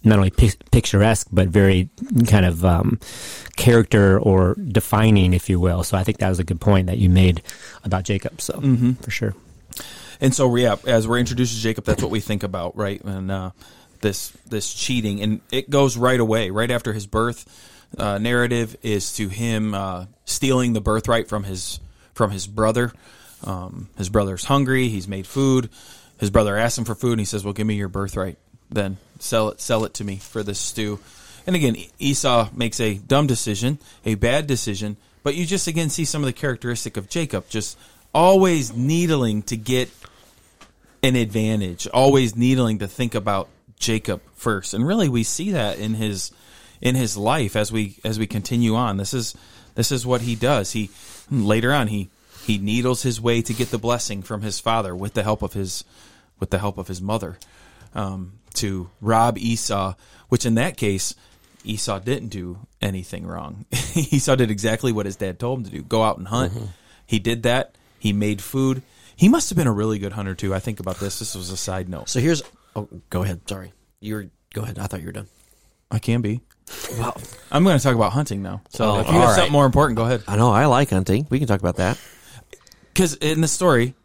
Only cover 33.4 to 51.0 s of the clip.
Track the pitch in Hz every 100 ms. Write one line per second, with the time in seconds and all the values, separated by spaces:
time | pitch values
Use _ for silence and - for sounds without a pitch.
33.4 | - 98 120 147 - - 113 107 117 139
34.4 | 151 123 - 98 107 101 _ _ 147 151
35.4 | 170 190 - 160 160 - 156 151 139 -
36.4 | 147 120 120 120 - - 98 - 156 98
37.4 | - 110 101 - - _ _ 151 175 190
38.4 | 190 165 117 110 131 165 170 156 117 107
39.4 | - 117 110 127 127 - - _ _ _
40.4 | _ _ - _ _ _ 131 127 110 110
41.4 | 110 110 92 87 - - 135 139 123 110
42.4 | 123 131 117 107 101 - 120 110 104 98
43.4 | - _ _ _ - 113 - 90 _ _
44.4 | 120 101 - 101 135 226 165 120 110 -
45.4 | 190 175 104 - 107 110 107 98 - _
46.4 | - - - _ 123 127 117 104 107 156
47.4 | 104 110 104 113 101 - 110 107 107 107
48.4 | - 120 117 110 123 98 98 131 113 -
49.4 | - - - - 113 131 123 123 120 113
50.4 | 120 135 95 113 101 -